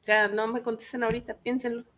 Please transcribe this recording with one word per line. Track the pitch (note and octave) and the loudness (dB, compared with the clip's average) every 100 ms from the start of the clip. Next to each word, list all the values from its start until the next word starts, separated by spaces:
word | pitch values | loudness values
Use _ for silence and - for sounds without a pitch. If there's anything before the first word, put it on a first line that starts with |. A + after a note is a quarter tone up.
sea, | - G#3+ G#3 | 4 4 4
no | G#3 A3 | 2 -2
me | A#3+ | -2
contesten | A#3+ A3+ - B3+ | -4 -4 -4 -2
ahorita, | A3+ A#3 - - | 0 -2 -4 -8
piénsenlo. | - B3+ B3 A#3 A#3+ | -2 -2 0 -4 -8